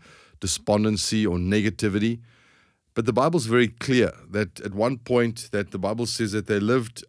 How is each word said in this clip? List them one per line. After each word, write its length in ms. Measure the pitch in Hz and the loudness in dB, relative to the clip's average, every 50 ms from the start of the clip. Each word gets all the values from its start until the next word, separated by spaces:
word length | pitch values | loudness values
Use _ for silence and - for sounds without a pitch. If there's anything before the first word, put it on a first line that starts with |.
| - - - - - _ _ - | -10 -20 -20 -20 -20 _ _ -8
despondency 880 | - 92 - - - - 104 104 107 110 107 95 - - 113 110 107 | -6 -6 -6 -4 0 0 2 2 2 2 0 -2 -2 -2 0 0 0
or 120 | 98 87 | 0 0
negativity. 840 | 87 90 92 101 107 101 107 - - 110 104 92 107 104 117 117 117 117 _ _ _ _ _ _ _ _ _ _ _ _ _ - | 0 0 0 2 2 0 0 -2 -2 -2 0 0 0 0 -2 -2 -4 -10 _ _ _ _ _ _ _ _ _ _ _ _ _ -6
But 120 | 117 113 | -4 0
the 60 | 120 | 2
Bible's 340 | 110 120 135 165 170 165 113 | 4 4 4 4 2 0 0
very 220 | 110 117 123 123 | 2 2 4 4
clear 460 | 104 - - - - 131 123 107 87 - - - - | 2 0 -4 -2 0 2 4 4 2 0 -6 -12 -6
that 320 | 92 107 107 82 - - | -4 -4 -4 -4 -6 -12
at 120 | - 101 98 | -12 -8 -4
one 260 | 101 110 127 135 117 | -2 0 0 -2 -4
point 500 | 117 - 127 120 120 117 113 113 - - | -4 0 2 2 2 0 -2 -6 -10 -6
that 200 | - 101 101 101 | -4 -6 -4 -6
the 60 | - | -6
Bible 280 | 98 90 98 110 117 120 | -4 -4 -2 -2 -2 -4
says 260 | 110 - - 117 101 | -4 -4 -4 -4 -2
that 160 | 101 107 95 | -4 -4 -2
they 140 | - 107 101 | -2 -2 0
lived 420 | 101 107 123 131 117 113 - - - | 2 2 0 0 -2 -4 -10 -18 -12